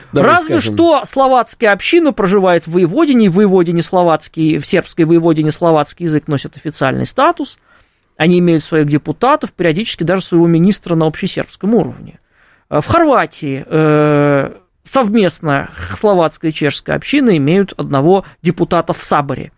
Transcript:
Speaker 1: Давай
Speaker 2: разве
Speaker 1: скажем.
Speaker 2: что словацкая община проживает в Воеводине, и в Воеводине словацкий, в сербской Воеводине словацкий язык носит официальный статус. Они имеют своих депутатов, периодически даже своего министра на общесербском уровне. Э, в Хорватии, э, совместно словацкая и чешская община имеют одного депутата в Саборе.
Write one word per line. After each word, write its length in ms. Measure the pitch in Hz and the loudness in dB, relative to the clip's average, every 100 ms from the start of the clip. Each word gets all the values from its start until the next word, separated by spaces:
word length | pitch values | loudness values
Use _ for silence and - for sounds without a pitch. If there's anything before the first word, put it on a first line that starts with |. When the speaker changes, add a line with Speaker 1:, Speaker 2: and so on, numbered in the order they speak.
| - | -6
Speaker 1:
Давай 160 | 143 202 | 0 2
Speaker 2:
разве 300 | 349 320 330 | 2 0 -2
Speaker 1:
скажем. 160 | - - | -2 0
Speaker 2:
что 280 | 339 285 | 2 2
словацкая 680 | 202 269 262 254 226 - 214 | -2 0 2 2 0 -2 0
община 420 | 196 - 339 311 | 0 2 2 2
проживает 540 | 220 190 202 185 170 165 | 0 0 2 2 2 0
в 60 | |
Воеводине, 520 | 175 165 226 330 247 208 | 0 0 0 2 4 4
и 40 | |
в 40 | |
Воеводине 480 | 170 208 185 170 170 | 4 4 4 2 0
словацкий, 800 | 160 185 175 156 - - 156 156 | -2 0 2 0 -4 -2 -2 -2
в 80 | 147 | -2
сербской 380 | 180 - - 156 | -2 -2 -2 2
Воеводине 460 | 170 165 160 151 | 4 2 0 0
словацкий 540 | - 170 156 147 - 170 | 0 0 2 0 -6 -4
язык 220 | 151 - | -4 -2
носит 280 | 139 - - | -6 -6 -12
официальный 500 | 151 - 135 127 131 | -12 -4 -4 -2 -6
статус. 500 | - 302 330 285 - _ _ _ _ _ - | 0 0 0 -8 -12 _ _ _ _ _ -2
Они 200 | 160 180 | 2 2
имеют 260 | 175 160 | 2 0
своих 240 | - 160 147 | 0 0 0
депутатов, 640 | 147 - 151 240 294 208 | 0 -4 -2 0 0 -4
периодически 520 | - 175 160 226 - | -4 -2 -2 -6 -6
даже 180 | 165 190 | -2 -4
своего 240 | - 170 170 | 0 2 4
министра 480 | 165 185 202 - | 4 2 0 -2
на 140 | 165 160 | 0 0
общесербском 640 | 151 185 - - - 190 | -2 -8 -8 -10 -8 -2
уровне. 460 | 226 135 - 107 - _ _ _ _ - | 0 0 -6 -20 -20 _ _ _ _ -6
Э, 120 | 151 | -4
в 40 | - | -2
Хорватии, 800 | 339 320 233 165 - 147 135 - | -2 0 0 -2 -8 -8 -8 -4
э, 840 | 156 156 151 151 147 143 143 135 - _ _ | 0 2 2 2 2 2 0 -2 -10 _ _
совместно 840 | - 269 220 226 180 - 160 139 - - - 196 | -4 -2 0 2 0 -2 -4 -4 -4 -12 -14 -4
словацкая 540 | 214 190 160 - 165 | 0 2 0 -2 -8
и 20 | |
чешская 440 | 151 143 - - 147 | -4 -4 -4 -6 -8
община 380 | - 285 247 165 | -2 0 2 2
имеют 360 | 139 185 196 - | 2 0 0 -4
одного 480 | 147 139 147 196 - _ | -4 0 2 2 -2 _
депутата 500 | 170 175 165 175 165 | -4 -2 0 -2 -2
в 100 | - | -6
Саборе. 480 | - 160 139 131 - | -2 -2 -2 -8 -10